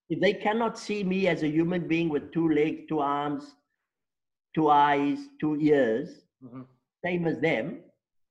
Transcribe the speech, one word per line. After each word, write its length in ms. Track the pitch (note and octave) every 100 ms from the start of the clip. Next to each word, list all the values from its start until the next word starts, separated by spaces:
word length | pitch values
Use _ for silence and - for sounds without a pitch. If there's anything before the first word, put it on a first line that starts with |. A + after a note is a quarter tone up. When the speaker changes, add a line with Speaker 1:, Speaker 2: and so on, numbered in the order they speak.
| -
Speaker 1:
If 120 | D3
they 140 | F#3+
cannot 440 | F#3+ G#3 A3 A3+ A3
see 240 | - G#3
me 240 | F#3 F#3+ F3+
as 140 | D3+
a 60 | D3+
human 400 | D#3 E3+ F3+ D3
being 200 | E3 E3+
with 240 | D3 -
two 160 | E3 E3
legs, 320 | D3 D3+ C3+ -
two 120 | D#3
arms, 560 | C#3 C#3+ D3 C#3+ - _ _ _ _ _ _ _ _ _ _
two 160 | D#3+ D3+
eyes, 480 | C#3+ C#3+ C#3+ C#3+ C#3 - -
two 160 | D3+ D3+
ears, 600 | D3+ C#3+ A#2+ A#2 F3 - _ _
Speaker 2:
Mm-hmm. 160 | B2+ B2+ B2+ _ _ _
Speaker 1:
same 240 | F3 F3 E3
as 120 | A#2+
them, 380 | D#3+ A#2+ C#3 C4 - _ _ _ _